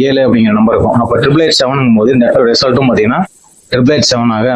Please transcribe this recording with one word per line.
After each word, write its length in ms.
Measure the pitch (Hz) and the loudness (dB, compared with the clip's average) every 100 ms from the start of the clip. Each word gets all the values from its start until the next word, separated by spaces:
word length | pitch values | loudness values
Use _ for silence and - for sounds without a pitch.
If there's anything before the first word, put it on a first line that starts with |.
| 135 | 0
ஏழு 160 | 135 127 | 0 0
அப்படிங்கிற 300 | 117 110 107 | 2 2 2
நம்பர் 160 | 110 110 | 0 0
இருக்கும். 220 | 110 117 | 0 -2
அப்ப 160 | 113 113 | -2 -2
ட்ரிபிள் 220 | 139 156 156 | 0 0 0
எயிட் 120 | - | 0
செவனுங்கும் 400 | 127 139 127 110 | -2 -2 0 2
போது 160 | 113 131 | 2 2
இந்த 80 | 117 | 2
இடத்துல 220 | 131 117 | 2 0
ரிசல்ட்டும் 360 | 117 135 127 131 | 0 0 0 0
பாத்தீங்கன்னா, 300 | 104 107 151 190 _ _ _ _ | 0 0 -2 -6 _ _ _ _
ட்ரிபிள் 240 | 127 123 147 | -2 0 0
எயிட் 120 | - | 0
செவனாக 380 | 123 120 107 123 | -2 -2 -2 -2